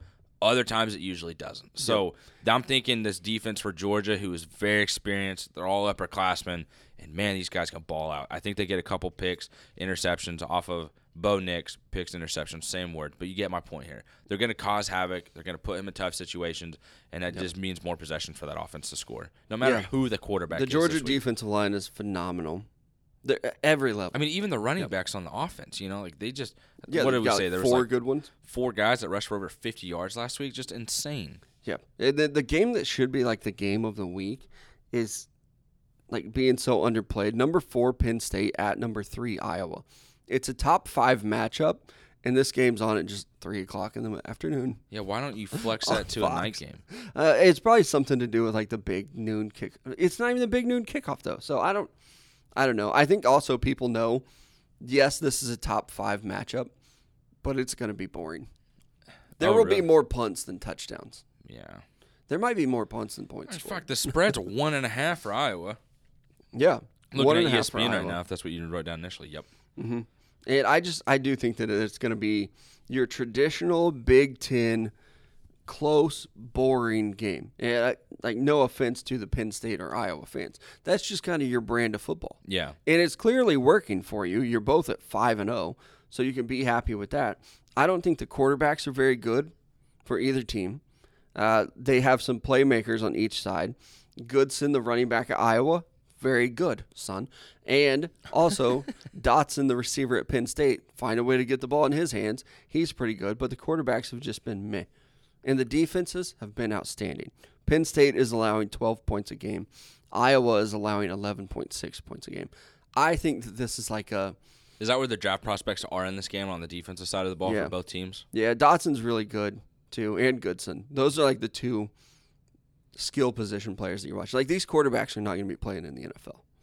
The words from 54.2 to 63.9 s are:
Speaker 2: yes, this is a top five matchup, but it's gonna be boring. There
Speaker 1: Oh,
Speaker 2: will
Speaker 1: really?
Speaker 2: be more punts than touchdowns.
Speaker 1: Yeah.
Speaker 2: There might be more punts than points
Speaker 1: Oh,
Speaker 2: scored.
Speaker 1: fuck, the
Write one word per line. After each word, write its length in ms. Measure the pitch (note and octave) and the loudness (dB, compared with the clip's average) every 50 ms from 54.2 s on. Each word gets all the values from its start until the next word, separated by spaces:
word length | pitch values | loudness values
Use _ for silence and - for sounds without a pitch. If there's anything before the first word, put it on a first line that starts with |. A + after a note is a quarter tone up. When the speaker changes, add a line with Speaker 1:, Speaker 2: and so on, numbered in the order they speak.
| - _ _ - - _ _ _ _ _ _ - | -2 _ _ -20 -20 _ _ _ _ _ _ -18
Speaker 2:
yes, 380 | - B2 C3 C#3 C3+ C#3 - - | -6 0 4 6 6 4 4 0
this 240 | D#3+ C#3 - - | -2 0 0 -2
is 80 | - A#2+ | -2 -4
a 60 | A#2+ | -4
top 340 | - - - G#2 G#2+ - - | -4 -2 -2 0 -2 -2 -4
five 320 | - - G2+ G2+ G#2 G2+ | -6 -6 -4 -2 -4 -4
matchup, 480 | G#2+ A2 G#2 G2+ - - - B2 B2 - _ _ _ _ _ _ _ _ _ _ _ _ _ _ | -4 -6 -6 -6 -6 -6 -6 -6 -6 -8 _ _ _ _ _ _ _ _ _ _ _ _ _ _
but 160 | - C#3 C3+ C3+ | -6 -4 -2 -2
it's 160 | C3 - - | -2 -4 -4
gonna 180 | - A#2+ G#2+ G#2 | -6 -6 -6 -6
be 120 | - F#2 | -6 -8
boring. 420 | - - E2 E2+ D#2+ E2+ - - - - _ _ _ _ _ _ _ _ _ _ - - - _ _ - - | -10 -10 -10 -10 -10 -10 -10 -12 -16 -20 _ _ _ _ _ _ _ _ _ _ -20 -20 -20 _ _ -4 0
There 120 | E3 F3+ | 4 6
Speaker 1:
Oh, 20 | |
Speaker 2:
will 120 | G#3+ A3+ G#3+ | 8 8 8
Speaker 1:
really? 180 | F3+ G3 G3 | 8 6 4
Speaker 2:
be 40 | F3 | 6
more 160 | E3 D#3+ D#3 B2+ | 8 8 8 6
punts 380 | - - B2 A#2 G#2+ E2+ - - | 6 0 -2 -2 -2 -4 -6 -8
than 140 | - F#2 F2+ | -10 -10 -10
touchdowns. 640 | - - - - - - - - - A#2 - - - _ _ _ - | -10 -10 -10 -10 -12 -12 -14 -14 -16 -18 -20 -20 -20 _ _ _ -20
Speaker 1:
Yeah. 340 | - A1 A1 G1+ G1+ G1+ - - _ _ _ _ _ _ _ _ - | -20 -20 -18 -18 -18 -20 -20 -20 _ _ _ _ _ _ _ _ -4
Speaker 2:
There 100 | C#3+ F3 | -2 0
might 180 | A3+ B3 A#3 | 0 2 2
be 80 | F#3+ D3 | 2 2
more 200 | C3 B2+ A#2 G#2 | 2 2 0 -2
punts 300 | - A2 A2+ G#2+ G#2+ - | -2 -6 -6 -8 -8 -8
than 100 | - G2+ | -12 -14
points 300 | - - - - - F#3+ | -12 -12 -14 -12 -12 -12
Speaker 1:
Oh, 20 | D#3 | -12
Speaker 2:
scored. 160 | - - G3+ | -10 -10 -10
Speaker 1:
fuck, 120 | F3 - | -8 -8
the 60 | - | -6